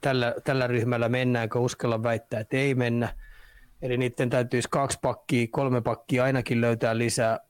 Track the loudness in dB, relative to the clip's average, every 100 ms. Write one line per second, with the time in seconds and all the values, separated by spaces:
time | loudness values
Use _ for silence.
0 | 0 0 0 -2 -2 0 2 0 0 0
1 | 2 2 2 0 0 0 -2 -2 -2 0
2 | 0 -2 -2 -8 -4 0 0 2 0 0
3 | -2 -6 -14 -20 -20 -20 -20 -10 -4 -2
4 | -2 -2 0 0 0 -2 0 -2 -2 -2
5 | -4 -4 -2 0 0 0 0 0 0 -4
6 | -2 2 2 2 0 2 2 2 0 0
7 | 0 2 0 0 -4